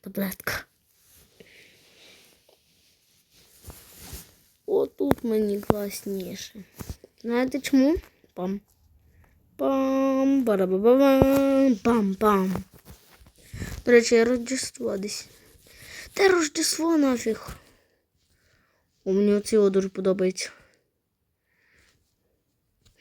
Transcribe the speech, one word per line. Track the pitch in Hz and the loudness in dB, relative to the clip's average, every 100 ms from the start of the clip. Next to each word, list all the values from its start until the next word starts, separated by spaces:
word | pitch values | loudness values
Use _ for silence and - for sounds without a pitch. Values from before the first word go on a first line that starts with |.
Таблетка. | 196 190 190 - - - - _ _ _ _ _ _ _ - - _ _ _ _ - - _ _ _ _ _ _ _ _ _ _ _ _ _ _ - - - - - - - _ _ _ - | -12 -8 -8 -8 -10 -10 -12 _ _ _ _ _ _ _ -20 -20 _ _ _ _ -20 -20 _ _ _ _ _ _ _ _ _ _ _ _ _ _ -20 -20 -20 -20 -20 -18 -20 _ _ _ -4
Отут | - 269 - 285 - | -2 -2 -4 -2 -2
мені | 233 214 208 202 | -2 -2 -2 -4
класніше. | 202 208 202 - 202 196 180 190 - 214 180 - - - - _ | -4 -4 -6 -10 -8 -8 -8 -12 -14 -18 -20 -20 -18 -18 -20 _
Знаєте | 233 240 254 277 | -4 -2 -2 -4
чому? | - 269 269 370 - _ _ | 0 4 4 2 -4 _ _
Пам. | - 185 202 _ _ _ _ _ _ _ _ _ - | -8 -8 -8 _ _ _ _ _ _ _ _ _ -4
Пам, | 269 269 269 269 269 269 269 277 | -2 0 0 0 0 2 2 2
барабабам, | 233 196 185 190 220 262 277 269 269 277 277 269 269 208 | 2 0 0 2 4 6 6 6 4 4 2 4 2 2
пам-пам. | 233 233 196 190 214 202 190 185 - - - - _ _ - _ - - - - - | 0 0 0 0 2 2 0 -4 -8 -20 -20 -20 _ _ -20 _ -20 -14 -14 -6 4
До | |
речі, | 240 233 233 | 4 6 2
я | 233 | 2
Рождество | 247 233 262 - - 233 202 | 0 -4 -8 -8 -8 -8 -6
десь | 208 - - - _ _ _ - - - - | -8 -12 -16 -20 _ _ _ -20 -20 -20 -10
Те | - 381 | 0 2
Рождество | 359 302 330 311 - 330 320 | 4 0 -2 -4 -2 0 2
нафіг. | 277 240 226 214 - - _ _ _ _ _ _ _ _ _ _ _ _ _ _ 190 | 2 0 -4 -6 -10 -18 _ _ _ _ _ _ _ _ _ _ _ _ _ _ -2
О, | |
мені | 190 202 | 0 2
оці | 208 208 220 | 0 0 2
о | 202 | 4
дуже | 190 190 | 2 -2
подобається. | - 190 190 185 185 - - _ _ _ _ _ _ _ _ _ _ _ _ _ _ _ _ _ _ _ _ _ _ _ _ | -4 -2 0 -2 -4 -10 -14 _ _ _ _ _ _ _ _ _ _ _ _ _ _ _ _ _ _ _ _ _ _ _ _